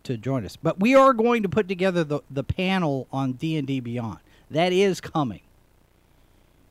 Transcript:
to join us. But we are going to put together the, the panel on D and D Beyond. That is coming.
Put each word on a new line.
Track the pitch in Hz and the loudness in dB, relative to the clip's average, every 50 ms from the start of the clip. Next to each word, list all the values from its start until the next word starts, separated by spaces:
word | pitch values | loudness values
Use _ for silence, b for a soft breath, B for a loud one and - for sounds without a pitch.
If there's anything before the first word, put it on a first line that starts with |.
| _ | _
to | - 123 | -8 -8
join | 110 104 127 135 127 98 | -6 -4 -4 -4 -4 -4
us. | 85 - | -6 -12
But | - - 160 156 175 | -4 -4 -4 -2 0
we | 196 240 269 | 2 6 6
are | 269 269 269 262 | 8 8 6 6
going | 220 220 240 240 233 208 | 4 2 2 2 2 0
to | 185 | 0
put | - 214 208 185 | 0 -2 -2 -2
together | 196 175 190 190 180 175 160 | -2 0 0 0 2 0 -2
the, | 143 147 143 - - | -2 -2 -6 -6 -8
the | 131 139 135 | -8 -8 -6
panel | - - - 185 185 190 190 175 147 139 135 120 - | -6 -4 -4 -2 0 0 0 0 0 -2 -4 -6 -6
on | - 135 135 131 123 | -4 -4 -2 -2 -4
D | 123 160 160 160 156 | -4 -4 -4 -2 -2
and | 135 131 | -2 -2
D | 135 135 | -4 -4
Beyond. | 120 117 117 120 113 110 92 - _ b b b b b | -4 -6 -6 -6 -6 -6 -8 -12 _ b b b b b
That | 120 151 175 185 180 | -2 0 0 2 4
is | 185 202 196 175 - | 4 2 2 2 -2
coming. | - - - 160 143 117 95 - _ _ _ _ _ _ _ _ _ _ _ _ _ _ _ _ _ _ _ _ _ _ _ _ _ _ | -6 -6 -2 -2 -2 -2 -4 -10 _ _ _ _ _ _ _ _ _ _ _ _ _ _ _ _ _ _ _ _ _ _ _ _ _ _